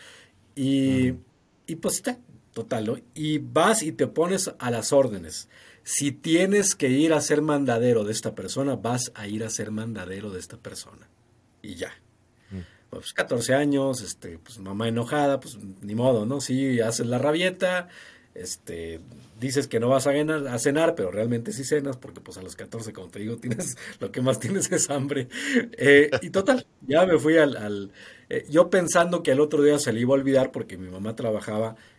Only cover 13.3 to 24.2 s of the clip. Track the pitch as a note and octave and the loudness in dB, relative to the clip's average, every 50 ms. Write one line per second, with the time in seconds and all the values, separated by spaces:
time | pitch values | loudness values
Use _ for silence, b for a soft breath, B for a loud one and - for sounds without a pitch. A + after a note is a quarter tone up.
13.3 | C3 A#2+ A#2+ - B2+ C#3 D3 D3 C#3+ C#3 C3+ C3+ C3 B2 G#2+ - - - - F2 | -2 -2 0 2 2 2 2 2 2 2 0 0 -2 -4 -6 -10 -12 -12 -12 -16
14.3 | E2+ E2 - - - - F#2+ F#2+ G2 G#2 A2+ A#2 A2+ A#2 A#2 A#2 D#3 D3+ C#3+ C#3 | -16 -16 -18 -20 -18 -16 -12 -10 -6 -4 -2 -2 -2 -2 -2 -2 0 2 2 2
15.3 | C#3 C3+ - C3 - G2+ G#2 G2 F#2+ - - G2+ G#2 A2+ B2 C3 B2+ A2 G#2 A#2 | 2 0 -4 -10 -14 -14 -14 -16 -16 -14 -10 -6 -2 0 2 4 4 2 2 -2
16.3 | C3+ C#3+ C3 - B2+ C3 C#3 C3+ B2+ A#2 A2 A#2 A#2 - A#2+ A#2 B2 B2 A#2+ D3 | -4 -4 -2 -2 0 0 0 2 2 2 2 0 0 -2 -2 -2 0 0 2 2
17.3 | D3+ E3 F3+ F#3 F#3 F#3 F#3+ F3+ F3+ F3+ F3 F3 B B B B B B B B | 2 2 0 0 0 0 -2 0 0 -2 -4 -6 B B B B B B B B
18.3 | _ - F2+ - - - _ - E2 E2 E2 E2 E2 D#2+ E2 - - - - - | _ -14 -10 -10 -12 -12 _ -14 -12 -10 -10 -10 -10 -12 -14 -18 -20 -20 -20 -20
19.3 | - A2 A#2 C3+ C3 C#3+ C3 - - A2+ A#2 A#2+ C3+ C3+ C3 C#3+ C#3 D3 D3+ D#3 | -14 -8 -6 -2 -2 -2 -2 0 -2 0 2 4 2 4 4 2 2 2 2 0
20.3 | D#3 D#3 C#3 C3 B2 A#2 A#2+ C#3+ C#3 D3+ E3 E3 - - G2+ F2+ F2+ G#2 A2 A#2+ | 0 -2 -2 -4 -4 0 0 2 2 4 4 2 2 0 -4 -4 -2 -2 -2 0
21.3 | B2 A#2 A#2 A2 G#2 B2 C3+ B2 D3+ D3+ C#3 C#3 C3 B2+ - - - - - - | -2 -2 -4 -6 -8 -8 -4 -2 0 0 0 -2 -8 -8 -12 -18 -18 -18 -18 -16
22.3 | - F#2+ F#2 F2+ - - G#2 - - A#2 A2 G#2+ G#2 G2+ F#2 F2+ F2+ G2+ G#2 A2 | -16 -14 -14 -14 -14 -14 -16 -12 -12 -12 -10 -10 -12 -14 -16 -14 -12 -10 -8 -8
23.3 | A#2 A#2 - B2+ A2 - - - - B B B B B - - - C3+ | -8 -6 -6 -6 -4 -4 -4 -6 -8 B B B B B -10 -8 -4 0